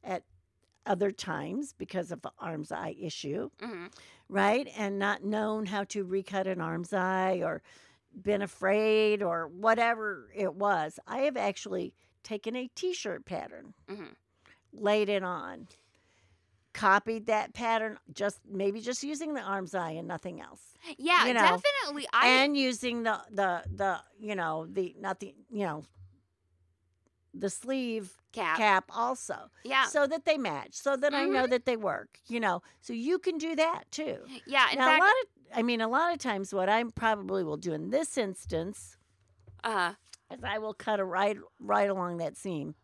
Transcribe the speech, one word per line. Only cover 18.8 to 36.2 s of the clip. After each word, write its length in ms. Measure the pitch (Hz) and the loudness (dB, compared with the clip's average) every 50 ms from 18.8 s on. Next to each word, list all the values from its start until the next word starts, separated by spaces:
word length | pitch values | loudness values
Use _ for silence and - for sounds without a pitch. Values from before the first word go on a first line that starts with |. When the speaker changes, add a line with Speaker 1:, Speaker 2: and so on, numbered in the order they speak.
Speaker 1:
just 220 | 220 233 254 - - | -4 -6 -6 -4 -4
using 320 | 285 302 277 320 302 302 | -6 -6 -6 -6 -6 -6
the 60 | 269 | -6
arm's 340 | 208 190 196 196 190 165 - | -4 -4 -4 -4 -4 -4 -4
eye 160 | 190 175 165 160 | -4 -4 -4 -6
and 140 | 165 175 175 | -8 -8 -8
nothing 320 | 180 160 - 185 175 156 | -8 -8 -8 -10 -12 -10
else. 200 | 160 - - - - - - _ - 339 302 - | -14 -16 -18 -20 -20 -20 -20 _ -16 -16 -14 -6
Speaker 2:
Yeah, 280 | 262 330 349 359 277 | 0 4 4 6 6
Speaker 1:
You 80 | 240 247 | 4 6
know? 60 | 233 208 | 6 6
Speaker 2:
definitely. 640 | 339 349 180 - 587 571 554 480 302 294 294 277 - - | 6 6 4 2 0 0 2 -2 -4 -4 -6 -6 0 2
I 140 | 226 269 247 | 6 6 8
Speaker 1:
And 280 | 254 254 269 285 294 | 8 8 6 4 4
using 460 | 285 269 254 254 208 - 247 233 240 233 | 2 2 2 0 -2 -4 -4 -2 0 0
the, 180 | 226 214 - - - | 0 -2 -2 -4 -8
the, 340 | 220 196 196 185 175 170 - - 185 | 0 2 2 2 2 0 -2 -8 -4
the, 260 | 190 196 196 180 160 - _ _ _ | -2 0 0 0 -2 -6 _ _ _
you 160 | 214 208 208 | -8 -6 -4
know, 320 | 190 170 160 156 160 160 165 | -2 -2 -2 -2 -4 -6 -6
the, 240 | 190 196 185 180 - - | -4 -2 -2 -4 -4 -8
not 220 | 196 196 190 190 | -6 -6 -6 -6
the, 140 | 202 196 - _ - _ | -8 -16 -16 _ -20 _
you 140 | 247 208 202 | -6 -4 -2
know, 200 | 175 151 156 - - _ - - - _ _ _ _ _ _ _ _ _ _ _ _ _ _ _ _ _ _ _ _ _ _ _ _ _ | -2 -2 -6 -8 -14 _ -20 -20 -20 _ _ _ _ _ _ _ _ _ _ _ _ _ _ _ _ _ _ _ _ _ _ _ _ _
the 180 | 277 - 196 | -6 -4 -4
sleeve 680 | - - - 240 269 269 254 240 226 220 202 180 - _ _ _ - | -4 -6 -4 -4 -2 -2 0 -2 -4 -4 -6 -8 -16 _ _ _ -8
Speaker 2:
Cap. 240 | 226 202 165 156 165 | -4 0 2 2 4
Speaker 1:
cap 260 | 220 214 196 185 180 - - | 6 6 6 6 4 0 -4
also. 560 | 208 233 240 262 247 - - - - - - _ _ - | -2 0 0 0 -4 -6 -8 -8 -10 -10 -16 _ _ -10
Speaker 2:
Yeah. 200 | 240 269 269 262 | 0 2 2 2
Speaker 1:
So 200 | 220 - 294 285 | 4 4 2 2
that 180 | 277 302 330 - | 2 2 -2 2
they 120 | - 311 302 | 2 2 2
match, 360 | 254 202 151 139 113 - - | 2 -2 -4 -4 -6 -10 -14
so 220 | - - 277 277 | -4 -2 -2 0
that 180 | 262 262 294 277 | 2 2 2 2
I 120 | 285 330 | 2 0
know 160 | 349 277 269 254 | 2 2 2 2
Speaker 2:
Mm-hmm. 80 | 247 | 4
Speaker 1:
that 140 | 254 247 247 | 2 2 2
they 100 | - 247 | 0 -2
work, 420 | 226 214 185 147 92 - _ _ - _ - | 0 0 -2 -2 -2 -6 _ _ -20 _ -6
you 120 | 233 233 | -4 0
know. 220 | 226 202 175 180 _ - _ _ | 2 2 0 0 _ -10 _ _
So 120 | _ - 240 | _ -10 -8
you 260 | 226 233 277 349 370 | -6 -2 0 0 0
can 200 | - 370 339 320 | 0 -2 -2 -2
do 160 | 302 330 330 | -4 -4 0
that 280 | 285 311 330 339 - - _ | 2 2 2 0 -4 -8 _
too. 280 | - - 302 311 - - - 240 269 233 - | -8 -6 -6 -6 -6 -8 -10 -16 -18 -18 -12
Speaker 2:
Yeah, 240 | - 262 277 254 - - | 0 4 4 6 6 6
in 60 | - | 4
Speaker 1:
Now, 80 | 254 | 6
Speaker 2:
fact 160 | 285 311 311 349 | 6 8 8 8
Speaker 1:
a 20 | |
lot 80 | 403 440 523 523 | 8 6 6 2
of, 360 | - _ _ _ _ - 247 | -4 _ _ _ _ -2 0
I 40 | 226 | 2
mean, 180 | 240 240 226 | 2 2 2
a 80 | 226 220 | 0 2
lot 240 | 233 277 330 349 339 | 2 2 2 2 0
of 60 | |
times 340 | 294 | -2